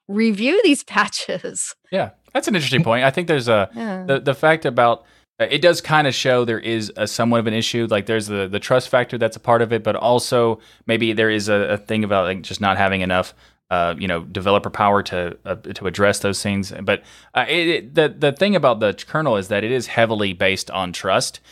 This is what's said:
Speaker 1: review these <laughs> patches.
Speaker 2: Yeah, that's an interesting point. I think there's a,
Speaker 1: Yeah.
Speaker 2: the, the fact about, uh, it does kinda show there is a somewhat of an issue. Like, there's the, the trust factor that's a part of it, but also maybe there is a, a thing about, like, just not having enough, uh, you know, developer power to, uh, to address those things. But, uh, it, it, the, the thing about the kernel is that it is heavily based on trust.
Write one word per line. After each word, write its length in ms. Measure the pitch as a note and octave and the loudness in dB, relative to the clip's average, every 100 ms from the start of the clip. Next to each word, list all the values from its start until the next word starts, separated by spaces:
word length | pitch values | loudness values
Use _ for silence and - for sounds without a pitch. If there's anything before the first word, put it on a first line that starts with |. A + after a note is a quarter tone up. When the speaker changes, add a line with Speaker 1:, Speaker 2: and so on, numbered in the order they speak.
| - | -6
Speaker 1:
review 520 | G3+ A3+ G3 B3 G4+ | 0 0 2 0 4
these 200 | G4 C#4 | 4 2
<laughs> 100 | - | 0
patches. 800 | G3+ G#3 - - F#3 - - - - _ | -2 0 -4 -8 -8 -8 -10 -10 -12 _
Speaker 2:
Yeah, 200 | F#3 A2 - _ | -4 -4 -8 _
that's 160 | C4+ - | -4 0
an 60 | |
interesting 300 | F#3+ C3 C3 | -2 0 2
point. 200 | E3 A#2 | 2 2
I 60 | C3+ | 2
think 180 | F3+ F3 | 2 0
there's 200 | D3 A#2+ | 0 2
a, 220 | G#2+ F#2+ | 2 2
Speaker 1:
Yeah. 300 | A3+ A3+ F#3 F#3 | -4 -8 -6 -2
Speaker 2:
the, 140 | C3+ | -2
the 140 | C#3+ | 0
fact 300 | - D#3 D#3+ | 0 2 2
about, 400 | D#3 B2 A#2+ A2+ _ _ _ - | 0 2 4 2 _ _ _ -4
uh, 60 | A2 | -2
it 120 | C#3 | 4
does 180 | F3 E3 | 4 2
kinda 320 | - D#3 C#3 | 2 2 2
show 320 | A#2+ C3 B2 | 0 2 2
there 140 | A#2 A2 | 2 -2
is 320 | A2+ A2+ G#2 - | -2 -4 -4 -6
a 100 | G#2 | -4
somewhat 340 | - A#2 A#2 | -2 0 2
of 60 | A2+ | 0
an 80 | |
issue. 320 | A2 A2+ A#2+ A2+ | -2 -2 -2 0
Like, 160 | G#2+ G2+ | 0 0
there's 200 | A2+ G#2 | -2 -2
the, 220 | G2+ F#2+ | -4 -4
the 120 | G2+ | -4
trust 280 | - B2+ - | 0 0 2
factor 300 | B2+ A#2+ A#2+ | 0 0 -2
that's 180 | A2+ - | -4 -2
a 40 | |
part 220 | - A#2 | 2 2
of 100 | A2+ | 2
it, 100 | A#2 | -2
but 140 | G#2+ G2+ | -2 0
also 640 | A#2 B2 - B2 A2+ A2 - _ - | 2 2 2 2 2 -2 -10 _ -4
maybe 260 | A2+ A2+ | 0 0
there 180 | G#2+ A2 | 2 2
is 180 | G#2+ G#2 | 0 2
a, 60 | |
a 220 | G#2 E2 G2+ | 0 2 -2
thing 280 | - A2 | -2 -2
about, 200 | G#2 G2 | 0 0
like, 180 | F2+ F#2+ | 0 -4
just 180 | - F#2+ | -8 -2
not 160 | G2+ F#2+ | 0 2
having 240 | G2 F#2+ | 0 0
enough, 340 | F#2 F#2 F2+ - _ _ - | 0 0 -2 -8 _ _ -4
uh, 240 | F2+ E2+ D#2+ | -2 0 -2
you 80 | F#2+ | -4
know, 140 | E2+ | -4
developer 480 | E2+ F#2+ F#2+ G2 G2 | -6 -4 2 2 2
power 340 | - G#2 G2+ | 0 2 2
to, 320 | - F2+ F2 - F#2+ | 0 -4 -6 -8 -8
uh, 80 | |
to 320 | F#2 - G2+ F#2+ | -8 -10 -8 -6
address 320 | E2+ G2+ G2 | 2 2 2
those 240 | G2+ F#2+ | -2 -2
things. 280 | G#2 G2 F#2+ - | -2 -4 -4 -6
But, 200 | G2+ G2+ - - - | -4 -4 -6 -20 -6
uh, 120 | - A#2+ | -2 0
it, 200 | E3 E3+ | 0 0
it, 260 | D3 G#2 | 0 0
the, 200 | D3+ D3+ G#2 | 2 0 2
the 140 | D3 | -2
thing 220 | C3+ G3+ | 0 0
about 260 | F#3+ C#3 A2 | 2 2 2
the 120 | G#2 F#2+ - | 0 -2 -6
kernel 300 | D#3 D3+ G#2 | -4 0 0
is 100 | F#2+ | 0
that 160 | G2+ | -2
it 60 | A2 | -2
is 160 | B2+ - | -2 -2
heavily 480 | - A2+ G#2+ G2+ | 0 0 0 -4
based 360 | F#2 G2 F#2+ - | 0 0 -2 -4
on 220 | F#2+ F2+ | -6 -6
trust. 480 | E2 G2 G#2+ - - _ | -4 0 0 -2 -8 _